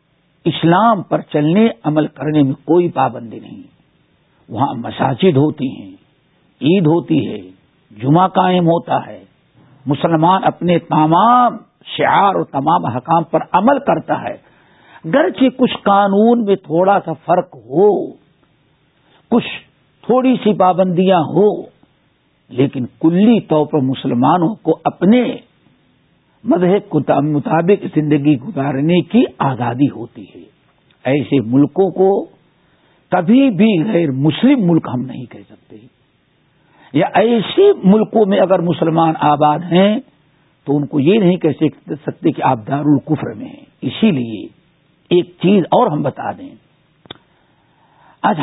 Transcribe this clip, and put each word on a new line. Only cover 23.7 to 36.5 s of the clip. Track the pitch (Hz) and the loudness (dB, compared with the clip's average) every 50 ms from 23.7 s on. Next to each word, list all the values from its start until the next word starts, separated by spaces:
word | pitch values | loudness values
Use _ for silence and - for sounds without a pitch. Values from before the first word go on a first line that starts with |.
| - 151 | 0 -2
مسلمانوں | 131 131 131 - - 131 123 120 127 143 165 185 170 160 220 | 0 -2 -2 -4 -4 -4 -2 0 2 2 2 2 0 -2 -4
کو | - - - 160 - - | -4 -4 -4 -4 -2 -4
اپنے | 156 - - 180 185 226 254 240 185 - - - _ _ _ _ _ _ _ _ _ _ _ _ _ _ _ _ _ _ _ - | -6 -4 0 2 2 4 4 2 0 -4 -10 -14 _ _ _ _ _ _ _ _ _ _ _ _ _ _ _ _ _ _ _ -4
مذہب | - - 180 180 175 190 208 202 - | -2 0 0 2 2 2 0 0 -2
کے | - 151 135 - - 139 | -4 -2 -2 0 0 0
مطابق | 139 156 151 147 - 226 160 160 170 175 208 185 - - - | 0 0 -2 -2 -2 -2 0 0 2 2 0 0 -2 -4 -4
زندگی | 156 151 151 147 151 139 151 151 117 | -2 0 0 0 0 2 2 0 0
گزارنے | - - - - 135 143 135 135 143 160 175 180 | -2 -6 -8 -6 -6 -4 -4 -2 0 0 2 2
کی | 170 - - 233 - - - - | 0 2 2 2 2 0 -2 -4
آزادی | 135 139 131 107 120 120 120 123 143 131 98 | -4 -4 -4 -4 -4 -4 -2 0 0 -2 -2
ہوتی | 101 110 - _ 113 95 - - | -4 -14 -16 _ -20 -20 -20 -20
ہے۔ | 90 82 - _ _ _ _ _ _ _ _ _ _ - | -20 -20 -20 _ _ _ _ _ _ _ _ _ _ -6
ایسے | 127 135 147 120 95 143 139 | -4 -2 -2 -2 -2 -2 -2
ملکوں | 107 110 123 135 143 139 - - 196 185 | -2 0 0 2 0 2 0 0 -2 0
کو | - - 190 190 196 196 330 - _ _ _ _ _ _ _ _ _ _ _ _ _ _ _ _ | 0 0 0 2 2 0 -4 -8 _ _ _ _ _ _ _ _ _ _ _ _ _ _ _ _
کبھی | - 180 175 160 226 262 277 269 | -4 -2 0 2 4 4 4 2
بھی | 208 160 208 226 214 165 151 214 220 | 2 2 2 2 2 0 0 0 0
غیر | 170 170 147 | 0 0 -2
مسلم | 127 131 139 156 143 - - 254 294 262 196 170 | -2 -2 0 -2 0 2 2 2 2 2 2 2
ملک | 170 160 - - 113 | 0 0 0 -2 -6
ہم | 123 | -8
نہیں | - 127 120 120 123 | -8 -8 -10 -14 -16
کہہ | 113 - 101 98 - | -16 -18 -20 -20 -20
سکتے، | 107 - _ _ - 107 110 131 _ _ _ _ _ _ _ _ _ _ _ _ | -20 -20 _ _ -20 -20 -20 -20 _ _ _ _ _ _ _ _ _ _ _ _